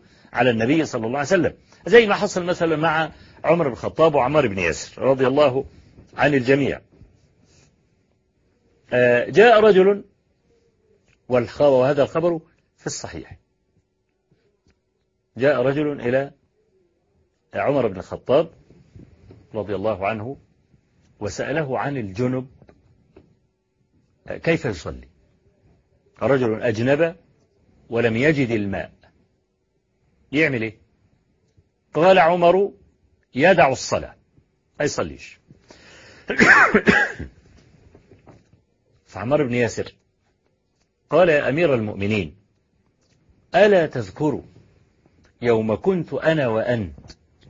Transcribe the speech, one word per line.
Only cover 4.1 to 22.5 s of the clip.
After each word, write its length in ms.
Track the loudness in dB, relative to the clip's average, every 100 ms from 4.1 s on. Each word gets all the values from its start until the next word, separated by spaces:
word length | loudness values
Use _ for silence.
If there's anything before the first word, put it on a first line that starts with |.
| 2
وعمار 320 | 0 2 0
بن 100 | 0
ياسر 440 | -2 -4 -8 -4
رضي 260 | -2 2 2
الله 380 | 2 2 0 -6 -12 -20 -20 -16 -2
عن 160 | 0
الجميع. 480 | 2 2 0 0 -6 _ _ -20 _ _ _ _ _ _ _ _ _ _ _ _ _ _ _ _ _ -4
آه، 360 | 0 2 2 2
جاء 300 | 4 6 8
رجل 440 | 6 6 4 2 -4 _ _ _ _ _ _ _ _ _ _ _ -2
والخ-، 320 | 0 0 0
وهذا 420 | 2 4 2 2
الخبر 360 | 0 0 -2 -4 -8 _ _ _
في 100 | -14
الصحيح، 500 | -12 -14 -16 -18 -20 _ _ _ _ _ _ _ _ _ _ _ _ _ _ _ _ _ _ _ -2
جاء 240 | 0 0
رجل 400 | 0 -2 -4 -4
إلى 300 | -2 -2 -4 -10 _ _ _ _ _ _ _ _ _ _ _
عمر 340 | -6 -2 -2 -2
بن 100 | -6
الخطاب 520 | -14 -10 0 0 0 _ _ _ _ -20 -20 _ -20 -20 _
رضي 220 | -10 -8 -6
الله 320 | -4 -4 -4
عنه 300 | -6 -8 -16 _ _ _ _ _ _ _ -14
وسأله 600 | -12 -8 -6 -6 -6 -6
عن 180 | -6 -8
الجنب 500 | -8 -6 -6 -6 -10